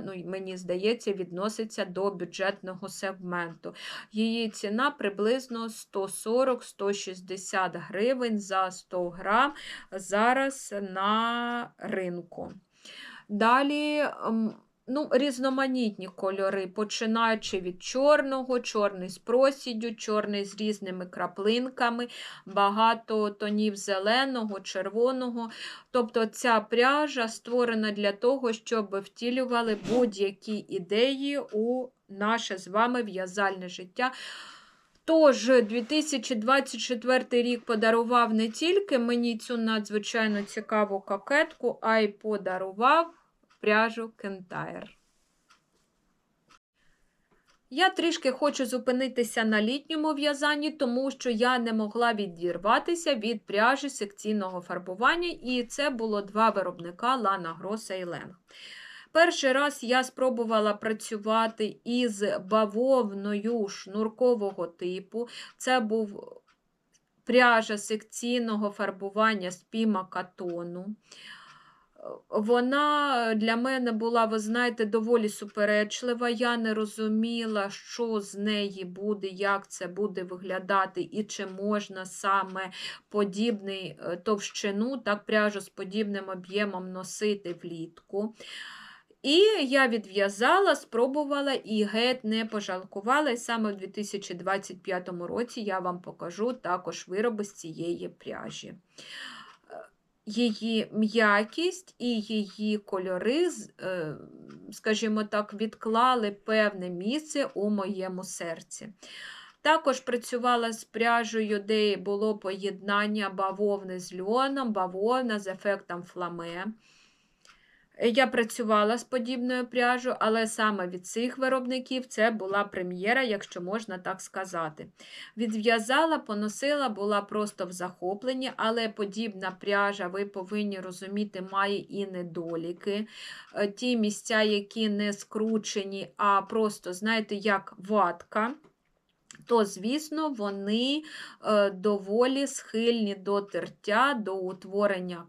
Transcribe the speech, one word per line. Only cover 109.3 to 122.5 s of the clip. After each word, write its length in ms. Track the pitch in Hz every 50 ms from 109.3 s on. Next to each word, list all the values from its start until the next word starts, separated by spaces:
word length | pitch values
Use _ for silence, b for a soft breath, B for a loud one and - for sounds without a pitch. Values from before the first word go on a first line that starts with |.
| B B B B B B
Також 380 | - 294 311 320 320 285 254 254
працювала 720 | - - 247 240 233 - - 240 233 247 247 240 226 226 220
з 100 | 220 -
пряжею, 760 | - - 220 226 233 233 233 233 214 220 226 220 208 214 202
де 380 | 202 202 220 214 208 208 196 185
було 400 | 180 202 202 202 214 214 214 208
поєднання 920 | - 190 196 196 190 196 190 185 190 196 202 202 208 208 208 214 202 196
бавовни 720 | 190 190 190 190 190 190 208 208 202 196 190 185 185 185
з 200 | 180 - 180 180
льоном, 540 | 185 196 226 247 262 277 277 277 262 240 208
бавовна 640 | 202 185 185 180 190 202 226 247 262 254 240 220 208
з 80 | 196 190
ефектом 560 | 185 185 - 202 196 196 - - 175 175 180
фламе. 640 | 180 - 180 180 170 175 170 170 170 170 175 190 214 220 b b b b b b b b b b b b b b b b b b b b b b b _ - -
Я 240 | 233 226 262 262 226
працювала 680 | 226 240 233 220 - - 240 214 220 208 208 208 233 240
з 60 | -
подібною 640 | - - 254 226 240 262 247 240 247 254 254 247 240
пряжею, 480 | 240 247 240 240 247 247 240 254 254 -
але 280 | - 220 220 226 220 220
саме 400 | - - 220 214 208 196 180 180
від 200 | 180 180 180 -
цих 300 | - 226 240 254 247 262
виробників 680 | 262 262 262 262 254 247 262 262 254 - 262 262 247
це 260 | - - - 214 233
була 320 | 226 214 190 190